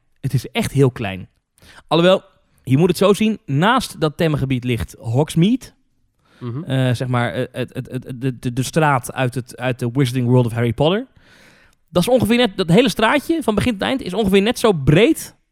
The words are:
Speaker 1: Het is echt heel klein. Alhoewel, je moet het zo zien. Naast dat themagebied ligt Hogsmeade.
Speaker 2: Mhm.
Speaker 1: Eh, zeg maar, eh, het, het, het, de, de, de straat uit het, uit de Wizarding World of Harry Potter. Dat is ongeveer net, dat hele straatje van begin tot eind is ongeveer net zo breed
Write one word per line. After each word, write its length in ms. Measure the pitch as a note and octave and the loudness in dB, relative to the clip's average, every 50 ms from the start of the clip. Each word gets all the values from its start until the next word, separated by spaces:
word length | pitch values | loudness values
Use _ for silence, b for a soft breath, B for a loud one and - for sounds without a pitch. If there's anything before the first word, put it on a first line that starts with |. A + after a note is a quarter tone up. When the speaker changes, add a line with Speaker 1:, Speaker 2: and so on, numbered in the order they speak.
| _ _ _ _ - | _ _ _ _ -8
Speaker 1:
Het 100 | C3+ - | -4 -4
is 160 | A#2+ - - | -4 -4 -4
echt 200 | - A3+ G3+ - | -6 -6 -4 -2
heel 200 | - C3+ C#3 B2+ | 2 2 2 2
klein. 360 | - - A2+ G2 F#2+ F#2 F#2+ - _ _ _ _ _ B B B B B B | 2 -2 -8 -8 -8 -8 -12 -16 _ _ _ _ _ B B B B B B
Alhoewel, 360 | B D3+ D#3+ E3+ F#3 F#3+ G3+ - _ _ _ _ _ _ _ - | B 0 4 4 4 4 2 0 _ _ _ _ _ _ _ -4
je 140 | - B2+ | 0 2
moet 100 | C#3 F3 F#3 | 2 2 2
het 80 | - | 2
zo 160 | - F#3+ G#3 G3+ | 2 2 2 2
zien. 260 | - G#3+ A3 G#3+ - _ | 2 2 -2 -2 -4 _
Naast 560 | - C#3 C#3+ F3 G#3+ B3+ B3+ - - - - | -4 -2 0 2 2 2 0 -2 -4 -6 -4
dat 160 | D#3+ D3+ C#3+ | -4 -4 -2
themagebied 460 | - F3 D#3+ D3+ B2+ C3+ C3+ C3 B2 A#2 | 0 -2 -2 0 -2 -2 -4 -4 -4 -2
ligt 320 | B2 A#2+ G#2+ - - - - | -4 -4 -4 -4 -8 -10 -14
Hogsmeade. 680 | - A#2 A2+ C3 D#3 - - D#3+ E3+ G#3+ B3+ C4 - - _ _ _ _ _ _ _ _ _ _ b b b b | -8 -4 -2 -2 -2 0 0 2 2 2 2 -2 -4 -12 _ _ _ _ _ _ _ _ _ _ b b b b
Speaker 2:
Mhm. 240 | B2+ A#2+ A#2 C3+ - | -12 -10 -10 -10 -6
Speaker 1:
Eh, 300 | - B2+ C3+ C3 B2+ B2 | -4 -2 0 0 0 0
zeg 140 | - C3 | -2 -2
maar, 260 | B2 B2+ A#2+ A#2+ A2+ D#2+ | -4 -2 -2 -2 -2 -4
eh, 120 | B2 B2+ - | -6 -6 -6
het, 220 | - B2+ B2 - - | -6 -8 -8 -8 -8
het, 180 | - A#2+ - | -12 -12 -10
het, 220 | - C3 - - - A#2 | -10 -12 -10 -10 -10 -6
de, 180 | B2 C3+ B2 G#2+ | -6 -6 -6 -4
de, 140 | - B2+ A#2+ | -8 -6 -4
de 100 | C3 B2 | -4 -4
straat 500 | - - E3+ D#3 D3 C#3 B2 - - - | -2 0 2 2 2 2 0 -2 -4 -4
uit 220 | B2 C3 A#2+ - | -2 -2 -2 -2
het, 220 | C3 A#2 - - | -6 -10 -10 -10
uit 220 | - B2 C3 B2+ - | -6 -4 -4 -4 -2
de 100 | B2 A#2+ A#2 | -4 -4 0
Wizarding 340 | C#3+ C#3 A#2+ B2 C3 B2 | 0 0 0 0 -2 2
World 180 | A#2 B2+ B2+ B2 | 4 4 4 4
of 60 | A2+ | 2
Harry 220 | A2+ A#2 A#2+ A#2+ A2+ | 0 -2 -2 -2 0
Potter. 340 | - C#3+ D#3+ F#3+ A3 C4+ - _ b b b b b b b b b b b b b _ _ | 2 2 2 2 0 -4 -8 _ b b b b b b b b b b b b b _ _
Dat 120 | - F3 | -2 0
is 80 | E3+ A#3 | 2 2
ongeveer 280 | B3+ B3 G#3 G3+ A#3+ | 2 2 2 2 2
net, 200 | A#3+ B3 G#3 - | 2 2 0 0
dat 120 | - F#3+ D#3+ | -2 0 2
hele 200 | E3 A3 C#4 A3+ | 4 4 4 2
straatje 540 | - - A3 A3 C#4 D4 - - E4 E4 B3+ | 2 0 0 2 2 0 0 -2 -4 -2 -2
van 120 | - G#3+ | -2 -2
begin 160 | G3+ - B3 A3+ | 0 0 -2 -2
tot 80 | F#3+ | -2
eind 200 | F#3+ G#3 C4 C4 | -2 -4 -4 -4
is 120 | - - F3+ | -6 -6 -4
ongeveer 280 | G3+ A3+ F#3+ G3 G3 | -2 0 2 2 2
net 180 | G3 A3+ B3 - | 2 2 -2 0
zo 120 | - A3+ | 2 2
breed 640 | G3 D3+ C3+ C3 D3 E3+ A3+ D#4 D#4 - - - - _ _ _ | 2 2 2 4 4 6 6 4 2 0 -4 -18 -20 _ _ _